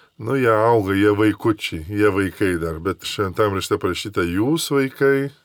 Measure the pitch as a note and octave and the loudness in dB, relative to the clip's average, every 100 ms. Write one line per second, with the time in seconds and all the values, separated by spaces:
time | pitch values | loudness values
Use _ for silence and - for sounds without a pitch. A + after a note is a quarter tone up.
0 | _ - A2 C3+ A#2+ G#2+ A2+ A#2 F#2+ G2 | _ -12 -4 0 2 4 4 4 2 4
1 | G#2 G#2 G#2+ - A2+ G#2 - E2+ D#2+ G#2 | 4 4 2 2 0 -2 -4 -8 -8 0
2 | G#2 F#2+ F#2+ - G2 E2+ E2 D#2+ F#2 F2 | 2 2 -2 -2 -2 -2 -4 -6 -6 -6
3 | - - G2 F2+ G#2+ F#2+ - G2+ F#2+ E2+ | -8 -4 -4 0 0 0 -2 -2 -2 -6
4 | G#2+ G2+ F2 F2+ B2 D#3+ - C#3 C3+ - | -6 -4 -2 0 0 -2 -2 -2 -2 0
5 | C#3 C#3 C#3 - | 2 2 -2 -8